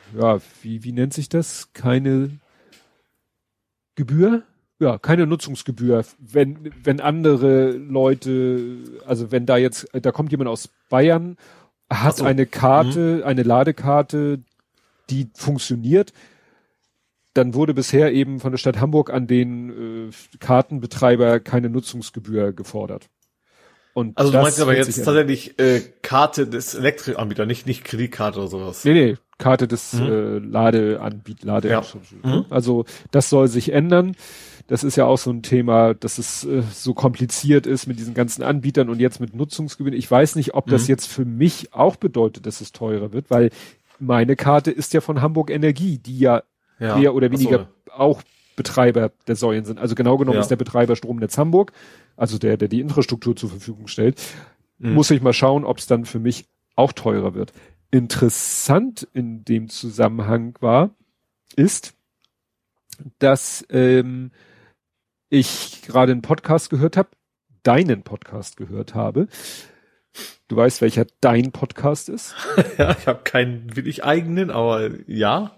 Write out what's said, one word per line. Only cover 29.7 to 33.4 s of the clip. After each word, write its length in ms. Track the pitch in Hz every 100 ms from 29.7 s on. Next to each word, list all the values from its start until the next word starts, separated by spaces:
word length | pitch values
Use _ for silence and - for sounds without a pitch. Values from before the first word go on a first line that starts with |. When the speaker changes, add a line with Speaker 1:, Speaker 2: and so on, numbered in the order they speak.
| 117 -
Speaker 2:
Mhm. 120 | 120 120
Speaker 1:
äh, 320 | 110 107 104
Ladeanbiet-, 1040 | 107 110 113 113 107 107 107 107 - 107
Lade- 240 | 104 104 104
Speaker 2:
Ja. 140 | 110 - 101 - -
Speaker 1:
Mhm. 240 | 127 131 -
Also 340 | 131 120 120 113 - -
das 180 | 139 -
soll 200 | 139